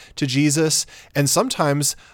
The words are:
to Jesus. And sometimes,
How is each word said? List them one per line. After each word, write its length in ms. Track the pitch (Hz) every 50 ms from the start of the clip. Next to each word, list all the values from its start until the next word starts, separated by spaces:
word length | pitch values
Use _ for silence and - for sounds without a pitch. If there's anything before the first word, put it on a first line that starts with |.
| - - -
to 100 | - 143
Jesus. 600 | 139 123 139 151 147 139 156 160 156 156 - - - - - - - -
And 160 | 143 143 139
sometimes, 680 | - 175 220 262 - - 170 147 139 147 143 - - - - -